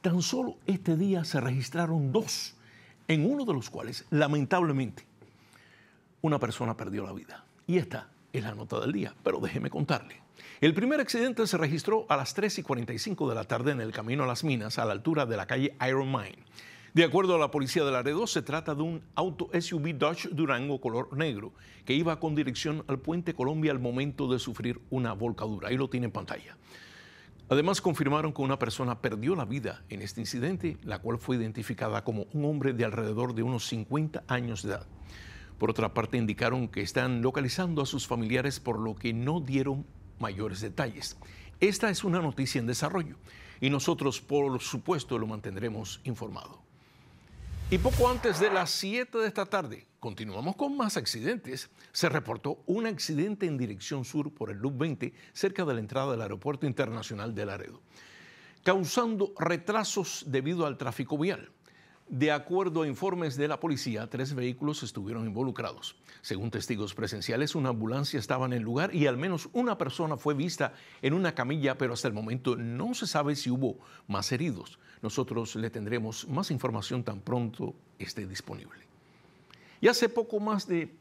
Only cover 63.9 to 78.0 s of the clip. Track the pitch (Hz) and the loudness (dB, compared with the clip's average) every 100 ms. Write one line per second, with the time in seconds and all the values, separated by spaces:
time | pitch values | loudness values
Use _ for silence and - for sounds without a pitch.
63.9 | 107 107 - 135 143 123 123 147 151 120 | -4 -4 -4 -4 -2 -2 -2 -4 -4 -6
64.9 | - 98 113 113 104 131 113 113 - - | -6 -6 -4 -4 -2 -2 -2 -6 -6 -12
65.9 | - - - - 95 113 110 - 113 - | -14 -20 -18 -6 -4 -2 -4 -4 -4 -4
66.9 | - 107 107 - 113 147 165 131 120 110 | -4 -4 -4 -2 0 0 0 0 0 0
67.9 | 127 143 139 107 131 127 123 110 120 185 | 0 0 -2 0 0 2 0 0 0 0
68.9 | 190 147 123 170 175 - 240 247 214 165 | 4 4 4 0 -2 -2 0 0 0 -2
69.9 | - 160 139 147 143 165 - 135 - - | -2 -2 0 0 2 0 0 -2 -2 -20
70.9 | - 135 165 180 147 123 156 139 127 123 | -2 2 2 2 0 0 2 2 2 0
71.9 | 117 127 104 110 127 127 120 117 120 196 | 0 -2 -2 -2 -2 0 0 0 -2 -2
72.9 | 247 202 151 147 143 123 123 131 - - | -2 0 2 2 0 0 2 2 -2 -12
73.9 | - - 101 107 127 165 101 - - - | -20 -4 -2 0 0 0 -2 -8 -18 -20
74.9 | - 110 123 127 117 113 110 113 117 104 | -8 -4 -2 0 0 -2 -4 -4 -4 -4
75.9 | 120 110 110 - 139 202 135 127 113 - | -2 -2 -6 -4 -4 -2 0 0 -2 -2
76.9 | 127 120 98 - 123 117 - 110 - _ | -4 -4 -6 -2 0 0 -4 -6 -6 _
77.9 | _ | _